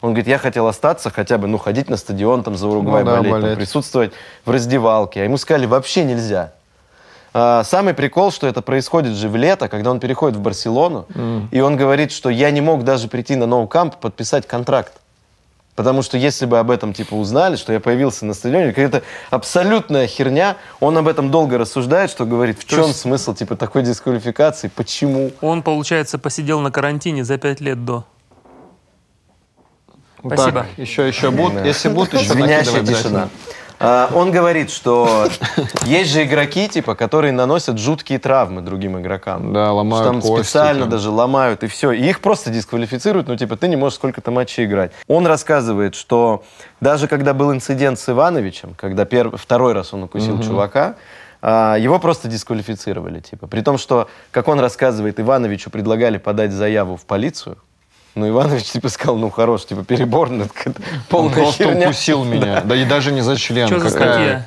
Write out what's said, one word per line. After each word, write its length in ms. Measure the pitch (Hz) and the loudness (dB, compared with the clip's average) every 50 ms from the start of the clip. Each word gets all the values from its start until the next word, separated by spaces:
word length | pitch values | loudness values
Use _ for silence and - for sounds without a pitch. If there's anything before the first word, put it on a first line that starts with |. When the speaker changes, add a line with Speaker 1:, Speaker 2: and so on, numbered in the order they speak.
Speaker 1:
Он 80 | - 117 | 0 0
говорит: 180 | 113 113 113 127 | 0 0 2 2
«Я 120 | 131 139 | 2 2
хотел 280 | 135 135 - 120 113 113 | 2 -2 0 2 0 0
остаться, 420 | 107 - - 147 170 165 - 135 | 0 2 2 0 0 2 -4 -6
хотя 280 | - - 101 - 123 110 | -4 -4 0 0 0 0
бы, 100 | 101 101 | 2 0
ну, 100 | 110 107 | -2 -2
ходить 320 | - 107 101 123 139 - | -2 -2 -2 -2 -2 -2
на 60 | 131 | -4
стадион, 480 | 98 - - 101 95 101 110 127 127 107 | -4 -4 -6 -6 -2 2 2 2 2 0
там, 140 | 113 104 87 | -4 -6 -4
за 100 | 98 104 | -2 0
Уругвай 360 | 107 104 101 104 107 104 101 | 0 0 0 2 2 2 2
Speaker 2:
Ну 60 | 107 | 2
да, 40 | 120 | 2
Speaker 1:
болеть, 160 | 117 113 104 | 2 2 2
там, 100 | 110 110 | 0 0
Speaker 2:
болеть. 160 | 107 107 110 104 | 0 -2 -2 -2
Speaker 1:
присутствовать 540 | 101 98 - 147 139 - - 131 117 101 - - - - - - _ | -4 -4 -4 -4 -4 -2 0 0 0 0 -2 -12 -20 -20 -20 -12 _
в 80 | - | 0
раздевалке». 720 | 120 135 117 120 131 135 117 117 110 110 104 90 - 101 | 0 0 0 0 0 2 4 4 4 4 2 0 -2 -2
А 20 | 98 | -2
ему 140 | 107 135 139 | 0 0 -2
сказали: 280 | - - 165 147 127 107 | 0 2 2 2 2 2
«Вообще 360 | 117 139 - - - 190 165 | 2 2 0 0 0 0 0
нельзя». 480 | 135 123 117 113 110 101 92 85 82 - _ _ _ _ _ _ _ _ _ - - - - - _ _ | 2 0 -2 -2 -2 -2 -2 -4 -6 -10 _ _ _ _ _ _ _ _ _ -20 -20 -20 -20 -20 _ _
А, 300 | 117 120 120 120 117 110 | 2 4 4 4 4 2
самый 300 | - - 185 202 190 156 | 2 2 2 2 2 0
прикол, 380 | - 139 139 - 170 190 202 - | 0 -2 0 2 2 2 2 0
что 120 | - - | 0 -4
это 160 | 135 117 127 | -2 -2 -2
происходит 520 | 110 - 131 135 123 - - 170 151 123 107 | -2 0 -2 -2 0 0 0 0 0 0 -2
же 160 | 101 104 107 | -2 -2 -2
в 80 | 104 113 | 0 2
лето, 320 | 127 165 196 185 131 - | 2 2 2 2 0 -4
когда 200 | - 107 104 123 | -4 -2 0 0
он 100 | 127 120 | 0 0
переходит 340 | 107 - 131 - - 147 117 104 | -2 -4 -2 0 0 0 0 0
в 40 | |
Барселону, 640 | 101 104 95 - - 113 113 127 156 175 160 110 87 - - | -2 -4 -4 -4 -4 -2 2 2 2 2 0 -4 -10 -10 -8
Speaker 2:
Мгм. 320 | - 120 117 117 110 104 113 | -6 -4 -4 -4 -4 -6 -2
Speaker 1:
и 100 | - 127 | 0 2
он 160 | 135 139 147 131 | 2 2 2 2
говорит, 340 | 139 135 139 143 151 - | 4 2 4 2 2 -2
что 180 | - - - 131 | -4 -4 -2 -2
«я 220 | 117 117 143 147 | 2 2 2 2
не 80 | 147 143 | 2 2
мог 240 | 143 156 160 139 117 | 2 2 2 2 2
даже 240 | 127 135 127 113 110 | 2 0 0 0 -4
прийти 300 | - 120 117 - 139 131 | -6 -6 -4 -2 0 0
на 80 | 120 117 | 2 2
ноу-камп 480 | 123 123 113 98 - 165 180 147 - | 2 2 0 2 2 0 0 0 -2
подписать 500 | - - 113 - - 117 - - 113 107 | -6 -8 -8 -6 -6 -6 -2 -2 -2 -2
контракт». 480 | - - 120 123 - 143 127 - - - - _ _ _ _ _ _ _ _ _ _ _ _ _ _ _ | -2 -6 -6 -2 0 0 0 0 -2 -12 -20 _ _ _ _ _ _ _ _ _ _ _ _ _ _ _
Потому 280 | - 107 123 131 135 131 | -2 0 0 2 0 -2
что 140 | - - 143 | -2 -2 0
если 280 | 135 147 139 - 135 | 0 0 0 -2 -2
бы 120 | 123 120 117 | 2 2 2
об 120 | 113 117 | 4 2
этом, 220 | 123 113 - 107 98 | 0 0 0 -6 -6
типа, 220 | - 110 - 104 | -8 -8 -6 -4
узнали, 420 | 107 107 98 113 139 175 190 165 135 | -4 -4 0 2 2 2 2 0 -2
что 160 | - - 110 | -2 -2 -2
я 80 | 107 | 0
появился 440 | 104 123 120 123 139 139 127 - - | 0 0 0 2 0 0 -2 -4 -8
на 80 | 107 104 | -8 -8
стадионе, 360 | - - 120 135 180 180 135 | -4 -4 0 0 2 2 2
какая-то 320 | 98 - 139 139 117 131 - - - - - - | 2 2 0 2 2 -2 -4 -4 -16 -18 -8 -4
абсолютная 800 | - 127 - - - 175 180 196 220 220 - - 151 139 131 - | -4 -4 -4 0 0 2 2 4 2 2 0 0 0 0 0 0
херня. 480 | - - 156 139 131 147 180 202 202 - - - - - | 0 -2 0 2 2 2 2 2 0 -4 -10 -20 -4 0
Он 180 | - 143 160 160 | 2 4 4 4
об 80 | 156 156 | 4 4
этом 220 | 156 - 139 135 | 2 2 0 2
долго 260 | 139 165 156 143 123 120 | 2 2 2 4 2 0
рассуждает, 520 | 117 110 - 135 123 123 151 180 196 180 | 0 0 -2 -4 0 2 2 2 2 0
что 160 | - - 123 | -2 -4 -4
говорит, 320 | 113 117 117 123 117 107 - | -2 0 2 2 0 0 -4
в 40 | - | -4
Speaker 3:
То 100 | - 151 151 | -2 2 2
Speaker 1:
чем 100 | 160 156 | 2 2
Speaker 3:
есть 120 | 139 - | 0 -2
Speaker 1:
смысл, 320 | - 123 131 135 - - 104 | -2 -2 -2 -2 -2 -4 -6
типа, 240 | - 113 - 117 110 | -6 -6 -6 -6 -6
такой 260 | 117 107 - 139 127 | -6 -2 -2 -2 0
дисквалификации, 880 | 120 117 - - 135 123 117 107 120 113 - 147 156 147 - - 101 - | 0 -2 -2 -2 -2 -2 -2 -2 -6 0 2 2 2 2 -2 -8 -10 -6
почему? 580 | - 113 - - - 147 143 135 135 135 131 127 - | -6 -6 -6 -4 -2 -2 0 0 0 -2 -4 -6 -4
Speaker 3:
Он, 200 | - 156 165 170 147 | -2 -2 -2 0 0
получается, 540 | 170 156 151 147 - 170 160 151 - - 147 | -2 -2 -2 -2 0 0 -2 -2 -2 -6 -6
посидел 440 | - 147 - - 156 143 156 151 | -6 -6 -6 -4 -2 -2 -2 0
на 100 | 143 139 | 0 -2
карантине 540 | 123 143 135 143 147 147 - 175 156 139 123 | -2 -2 -2 -2 -2 -2 -4 -4 -4 -4 -2
за 120 | 117 139 131 | -4 -4 -2
пять 220 | - 143 139 135 | -2 -4 -4 -2
лет 240 | 147 139 131 120 120 | -4 -6 -6 -6 -4
до. 220 | 120 123 120 117 _ _ _ _ _ _ _ _ - - - - - _ _ _ _ _ _ _ _ _ _ _ _ _ _ _ _ _ _ _ _ _ _ _ _ _ _ _ _ _ _ - | -6 -6 -6 -8 _ _ _ _ _ _ _ _ -20 -20 -20 -20 -20 _ _ _ _ _ _ _ _ _ _ _ _ _ _ _ _ _ _ _ _ _ _ _ _ _ _ _ _ _ _ -8
Speaker 2:
Вот 100 | 123 143 | -4 0
Speaker 3:
Спасибо. 280 | 147 135 131 135 127 | 2 2 2 2 0
Speaker 2:
так. 60 | 117 - - - | -4 -6 -10 -12
Еще, 260 | 135 113 - - 143 | -12 -8 -2 0 0
еще 260 | 135 123 - - 135 | 0 0 0 0 0
будут, 240 | 123 135 170 180 - | 2 2 2 0 0
Speaker 1:
Да. 100 | 101 98 143 | 0 0 0
Speaker 2:
если 220 | 143 - - - | -2 0 0 0
будут, 240 | - 165 190 180 - | 2 0 0 0 0
еще 200 | 269 - 104 - | 0 2 2 2
Speaker 1:
Звенящая 240 | 127 131 131 151 151 | 4 4 4 4 4
Speaker 2:
накидывай 260 | 143 123 117 117 107 | 4 2 0 0 2
Speaker 1:
тишина. 120 | 107 123 110 110 113 104 95 92 | 2 0 2 0 0 0 0 -2
Speaker 2:
обязательно. 60 | 92 - - - - - - - - - - | -4 -8 -14 -18 -18 -18 -18 -18 -20 -8 0
Speaker 1:
А, 320 | - 117 120 123 123 - 143 | 2 4 4 4 4 4 4
он 160 | 170 175 190 | 2 2 4
говорит, 400 | 175 180 175 170 170 160 139 - | 4 4 4 4 2 2 -2 -4
что 560 | - - - 123 120 120 120 117 113 107 107 107 - - - 113 | -6 -4 0 2 2 4 4 4 4 4 2 0 0 -2 -6 -4
<laughs> 340 | - - 143 110 - - - | -2 -2 -4 -2 -2 -2 0
есть 240 | 117 143 175 190 160 | 2 2 2 2 2
же 140 | 143 156 151 | 2 0 2
игроки, 460 | 135 147 147 143 147 147 180 202 208 | 2 2 2 0 0 0 -2 -2 -2
типа, 260 | - 170 - - 107 | -2 -4 -2 -2 -2
которые 380 | - 120 104 - 156 156 147 131 | -2 -2 0 2 2 2 2 2
наносят 440 | 123 127 127 151 170 - - 117 110 | 2 2 2 2 0 0 -2 -4 -2
жуткие 420 | 104 135 156 151 - - 143 127 | -2 -2 -2 -2 -4 -6 -6 -4
травмы 420 | - - 131 135 120 87 95 92 | 0 2 2 2 2 0 -2 -8
другим 360 | 87 90 95 95 95 98 92 92 | -8 -8 -8 -6 -6 -6 -6 -6
игрокам. 540 | 87 90 95 92 - 98 95 90 - 107 101 | -6 -6 -6 -6 -6 -8 -6 -6 -4 -2 0
Speaker 2:
Да, 200 | 104 107 107 104 | 0 2 2 2
ломают 320 | 101 104 107 113 113 110 | 2 0 0 0 2 2
Speaker 1:
Что 60 | 110 123 | 2 0
там 80 | 123 | 0
Speaker 2:
кости, 220 | 110 110 110 117 110 107 | 0 0 0 0 0 0
Speaker 1:
специально 340 | - 151 151 151 147 139 131 | 2 2 4 4 2 0 0
Speaker 2:
там. 60 | 113 | -2
Speaker 1:
даже 180 | 117 110 101 107 | -2 -2 -2 0
ломают, 500 | 107 110 120 127 135 135 131 123 110 - - | 2 2 2 2 2 2 2 2 0 -2 -6
и 40 | 113 | -8
все. 240 | - - - 143 | -6 -2 0 0
И 100 | 120 113 127 156 | 2 2 2 0
их 120 | 190 - | 0 0
просто 280 | - 196 214 - - 120 | 0 0 0 0 -2 -6
дисквалифицируют, 800 | 113 113 104 - - 117 117 113 127 123 - 202 208 190 151 - | -4 -6 -6 -4 -4 -4 -4 -4 -6 -4 -2 0 0 0 0 -2
ну, 80 | 123 | -4
типа, 220 | 113 127 107 117 110 | -4 -4 -6 -4 -2
ты 100 | - 185 | -2 0
не 80 | 170 | 0
можешь 220 | 135 139 139 - - | 2 0 -2 -2 -2
сколько-то 340 | - 135 120 - - - | -6 -6 -6 -6 -6 -4
матчей 320 | 120 127 123 123 - - 120 | -2 -2 -2 -2 -2 -4 -2
играть. 260 | 104 101 98 95 87 - - - _ | 0 0 0 -2 -2 -6 -16 -2 _
Он 180 | 143 165 180 170 | 2 4 4 4
рассказывает, 640 | 156 147 - - 156 143 123 113 107 101 101 98 - | 2 2 2 0 0 2 2 0 0 0 0 -2 -2
что 500 | - - _ 123 120 120 117 110 98 - - - - - - _ _ | -6 -4 _ 2 4 4 4 2 0 -4 -14 -20 -20 -20 -20 _ _
даже 280 | - 135 147 147 143 143 | 2 2 2 2 0 0
когда 240 | 151 139 139 143 139 | 0 0 2 0 2
был 180 | 135 143 143 | 2 2 2
инцидент 480 | 143 131 - - 135 127 143 139 131 - | 0 -2 -2 -4 -2 0 2 0 0 0
с 80 | - - | -4 -2
Ивановичем, 680 | 123 120 151 175 175 151 107 95 85 - - 92 90 - | 2 2 2 2 2 0 -4 -4 -8 -10 -16 -18 -16 -10
когда 260 | - 101 95 95 101 | -8 -4 -2 -2 0
пер-, 320 | - - 123 120 117 - | 2 2 0 2 0 -2
второй 380 | 95 - _ - 123 127 123 113 | -8 -4 _ 2 2 4 2 2
раз 200 | 101 92 - - | 0 -4 -6 -10
он 100 | 101 92 | -10 -10
укусил 320 | 90 - 104 107 110 - | -8 -6 -4 -4 -2 -2
Speaker 2:
Мгм. 80 | 107 117 | -2 -2
Speaker 1:
чувака, 520 | 110 98 98 101 101 - 135 151 190 226 - - - - - - - - _ | -2 0 -2 -2 0 0 0 0 0 -2 -10 -20 -20 -20 -20 -20 -20 -20 _
а, 340 | - - 113 113 110 110 107 | 0 2 2 4 4 2 2
его 240 | 107 110 127 165 180 | 2 2 2 2 2
просто 300 | - 165 165 - - 120 | 2 0 -2 -2 -4 -8
дисквалифицировали, 880 | 113 110 - - 120 110 101 - 110 95 - - 95 92 85 87 85 78 | -8 -8 -6 -6 -6 -6 -4 -6 -10 -8 -6 -8 -8 -6 -8 -10 -12 -12
типа. 260 | - - - - - 85 | -14 -16 -18 -18 -14 -6
При 140 | - 110 | -6 -2
том, 160 | 110 147 139 131 | 0 0 0 0
что, 300 | - - 135 120 110 - - - - _ | 0 0 2 2 2 0 -8 -20 -20 _
как 160 | - 127 120 - | -4 -2 0 2
он 120 | 151 143 | 2 2
рассказывает, 580 | 131 123 - - 135 131 117 107 104 107 101 - | 2 0 0 0 0 0 0 0 -2 -4 -4 -2
Ивановичу 500 | 113 117 135 131 120 110 101 95 - 104 | 0 2 2 2 2 -2 -4 -6 -8 -10
предлагали 480 | - 110 101 107 110 113 120 117 107 101 | -8 -6 -2 0 0 2 2 0 0 -2
подать 340 | - 110 104 107 107 104 98 | -4 -4 -2 0 0 -2 0
заяву 420 | 95 104 104 107 107 98 90 92 | -2 -2 0 0 0 -2 -2 -6
в 60 | 87 - | -12 -8
полицию, 520 | _ 104 98 113 156 151 - - - - - _ _ _ _ _ _ _ _ _ _ _ | _ -4 -2 -2 -4 -6 -8 -14 -14 -16 -18 _ _ _ _ _ _ _ _ _ _ _
ну, 140 | 110 107 107 | -4 -2 0
Иванович, 420 | 110 123 143 147 143 123 104 - | 2 2 2 2 0 -2 -2 -4
типа, 160 | - 123 - 131 | -8 -4 -4 -4
сказал: 280 | - - - 139 123 110 | -6 -2 -2 -2 -2 0
«Ну, 120 | 113 107 | -2 -4
хорош, 360 | 95 - 117 117 117 107 - | 0 0 2 2 2 0 -2
типа, 180 | - 104 95 95 | -8 -8 -8 -4
перебор, 460 | - 123 123 131 123 113 156 165 - | -2 0 0 0 0 2 0 0 0
ну, 160 | 127 113 104 | -2 -4 -6
это 240 | 98 - - - - | -6 -8 -8 -8 -8
Speaker 2:
Он 140 | - - - - 160 143 117 - | -8 -8 -12 -10 -10 -10 -6 -2
Speaker 1:
полная 240 | - 175 160 151 139 | 0 0 2 2 2
Speaker 2:
просто 280 | 160 147 147 143 - 208 | 2 2 2 2 2 2
Speaker 1:
херня». 220 | 156 160 175 175 185 | 2 4 4 2 2
Speaker 2:
укусил 340 | - - - 165 156 143 131 | 2 0 0 0 0 0 0
меня. 380 | 123 117 110 107 104 98 - | 0 0 0 0 0 0 -2
Speaker 1:
<laughs> 0 | |
Да. 0 | |
Speaker 2:
Да 140 | - 104 120 | 0 2 2
и 100 | 131 131 | 2 2
даже 260 | 123 143 143 135 143 | 2 2 2 2 0
не 100 | 143 135 | 0 0
за 140 | 120 117 135 | 0 0 0
член, 320 | 117 - - 117 123 120 110 | -2 -2 -2 0 0 2 2
Speaker 3:
Че 120 | 139 180 | 2 2
за 100 | 170 - | 0 0
Speaker 2:
какая 240 | - - 135 127 120 | 0 2 2 2 4
Speaker 3:
статья? 320 | 117 110 - - 131 123 | 2 2 0 0 -2 -6